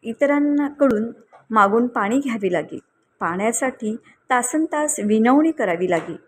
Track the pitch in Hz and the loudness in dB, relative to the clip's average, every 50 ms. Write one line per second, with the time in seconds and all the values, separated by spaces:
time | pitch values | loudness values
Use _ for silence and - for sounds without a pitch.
0 | _ 226 226 - 294 277 285 294 294 294 294 285 294 277 285 - 285 269 226 208 | _ -10 -2 0 0 2 2 2 2 2 2 0 -2 -2 -2 0 2 2 2 0
1 | 220 233 233 - - _ _ - _ _ 220 220 202 196 202 233 240 247 247 247 | -2 -4 -8 -14 -20 _ _ -20 _ _ 2 4 4 4 4 2 0 0 -2 -2
2 | 208 196 202 269 285 277 226 226 202 190 175 165 147 - - - _ _ _ _ | -2 0 0 -2 -2 -2 -4 -2 -2 -2 -2 -2 -4 -4 -10 -16 _ _ _ _
3 | _ _ _ _ 208 170 170 180 202 220 233 - 269 262 254 - - 214 214 233 | _ _ _ _ -6 -4 -4 -2 -2 -2 -2 -2 -4 -4 -6 -6 -8 -8 -8 -8
4 | _ _ - _ _ _ 262 247 240 - - 311 320 330 - 302 302 302 - - | _ _ -20 _ _ _ -2 0 0 0 -2 -2 -2 -2 -2 -2 -2 -2 -4 -4
5 | 208 208 214 220 220 233 262 285 311 320 320 - 247 196 175 170 185 180 180 165 | 0 0 2 4 4 4 4 4 4 2 0 0 -2 -2 0 -2 0 0 0 -2
6 | - - 165 - _ | -2 -4 -12 -14 _